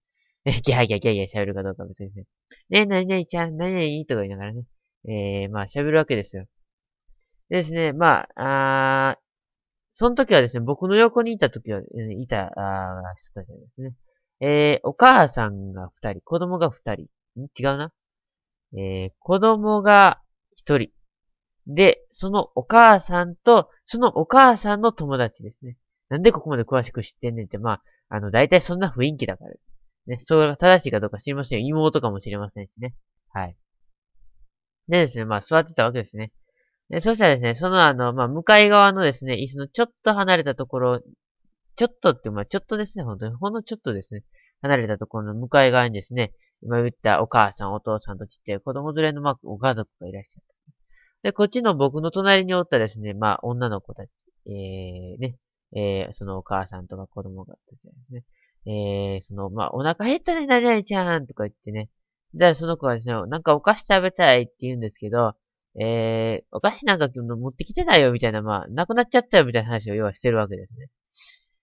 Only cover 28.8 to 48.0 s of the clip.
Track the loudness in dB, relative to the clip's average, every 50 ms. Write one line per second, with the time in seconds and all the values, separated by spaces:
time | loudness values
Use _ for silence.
28.8 | -4 -4 -2 -2 -2 -2 -2 -4 -6 -8 -8 -10 -12 -20 -20 -20 _ -20 -20 -20
29.8 | _ _ _ _ _ -12 -12 -10 -4 2 2 4 4 2 2 2 6 6 6 6
30.8 | 4 2 -2 -2 -2 -4 -8 -8 -8 -8 -6 -6 -6 -4 -4 -4 -4 -2 0 0
31.8 | 2 2 2 0 -2 -2 -4 -6 -8 -8 -8 -8 -10 -10 -12 -14 -16 -18 _ -14
32.8 | -14 -14 -14 -16 _ _ _ _ _ _ -10 -8 -8 -10 -12 _ _ _ _ _
33.8 | _ _ _ _ _ _ _ -20 -20 -20 -20 -20 -20 -20 _ _ _ _ _ _
34.8 | _ 0 2 2 2 2 -2 -6 -6 -4 -4 -4 -2 0 2 2 2 0 0 0
35.8 | 0 0 0 -4 -8 -8 -10 -12 -12 -12 _ _ _ _ _ _ _ _ _ _
36.8 | _ -8 -6 -4 -2 -2 0 4 4 4 4 4 2 -2 -2 -2 -2 0 4 4
37.8 | 6 4 4 2 -2 -2 0 -2 -2 -2 -2 -2 4 6 8 8 8 8 8 8
38.8 | 8 6 4 2 0 0 0 -2 -4 -6 -4 -4 -6 -6 -8 -10 -12 -6 -2 -2
39.8 | -2 -2 _ _ -2 -2 0 0 2 2 2 2 2 0 -4 -4 -6 -6 -4 -2
40.8 | 0 0 0 -2 -4 _ _ _ _ _ _ _ _ _ _ _ _ _ _ -2
41.8 | -2 -2 -2 _ 0 0 0 0 -2 -8 -6 -8 -8 -6 -8 -8 -8 -6 -6 -6
42.8 | -6 -8 -8 -10 -8 -8 -8 -8 -8 -10 -8 -6 -8 -6 -6 -8 -10 -10 -12 -10
43.8 | -6 -6 -6 -6 -8 -12 -16 -18 -18 _ _ _ _ _ _ _ -2 0 0 0
44.8 | 0 -2 -4 -6 -8 -10 -10 -10 -8 -8 -8 -10 -4 2 4 6 6 6 6 4
45.8 | 2 0 -2 -6 -10 -8 -6 -4 -4 -6 -6 _ _ _ _ _ -8 -4 -2 0
46.8 | 0 -2 -4 _ 0 2 2 2 2 2 2 2 2 2 0 -6 -8 -8 -8 -6
47.8 | -6 -4 -6 -6